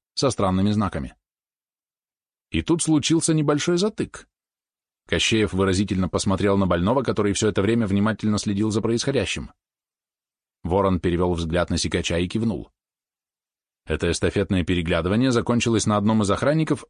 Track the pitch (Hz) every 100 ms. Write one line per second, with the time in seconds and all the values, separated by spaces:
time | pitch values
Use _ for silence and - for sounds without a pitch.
0 | _ - 143 - 98 92 101 104 98 80
1 | 65 - _ _ _ _ _ _ _ _
2 | _ _ _ _ _ 82 - 165 - 156
3 | - 165 - 156 147 147 - 175 208 -
4 | - - - _ _ _ _ _ _ _
5 | - 87 - 110 104 92 95 92 104 92
6 | 90 98 - 95 101 98 95 87 92 135
7 | 120 107 104 98 110 98 98 117 107 98
8 | 104 104 107 104 - 101 107 104 110 117
9 | 139 135 95 - 62 _ _ _ _ _
10 | _ _ _ _ _ _ - 92 98 92
11 | 92 85 87 85 82 85 87 87 85 90
12 | - 85 90 113 113 80 53 _ _ _
13 | _ _ _ _ _ _ _ _ - 78
14 | 85 82 90 104 95 95 87 90 85 87
15 | 85 107 131 117 95 120 117 110 107 104
16 | 104 110 98 95 127 156 156 147 -